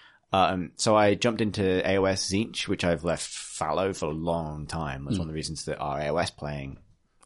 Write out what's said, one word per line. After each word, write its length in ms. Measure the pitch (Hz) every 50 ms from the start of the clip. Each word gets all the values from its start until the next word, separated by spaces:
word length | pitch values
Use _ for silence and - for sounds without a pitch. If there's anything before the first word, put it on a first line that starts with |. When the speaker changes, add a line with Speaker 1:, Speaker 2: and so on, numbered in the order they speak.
| - - _ _ _ - 98
Speaker 1:
Um, 380 | 95 90 80 95 92 87 - -
so 180 | - - 117 107
I 180 | 107 104 104 101
jumped 240 | 90 - 120 110 104
into 500 | 113 104 - 107 95 95 92 92 - 92
A 80 | 95 98
O 40 | 95
S 260 | 95 95 - - -
Tzeentch, 380 | 92 101 113 - - - -
which 160 | - 95 - 92
I've 220 | 87 85 71 82
left 240 | 87 80 - - -
fallow 640 | - - - - - - - 78 76 85 95 98 92
for 140 | - 90
a 60 | 76 78
long 540 | 80 82 85 85 85 80 76 76 76 73
time. 380 | - - 82 78 71 67 67 69
That's 100 | - 110
Speaker 2:
Mm. 40 | 92
Speaker 1:
one 80 | 82 78
of 40 | 78
the 40 |
reasons 260 | 78 76 80 78 - -
that 120 | 80 - -
our 220 | 73 71 69 71
A 60 | 76 73
O 80 | 76
S 140 | 85 87 -
playing, 480 | - - 76 73 73 71 69 69 - - - - _ _ _ _ _ _ -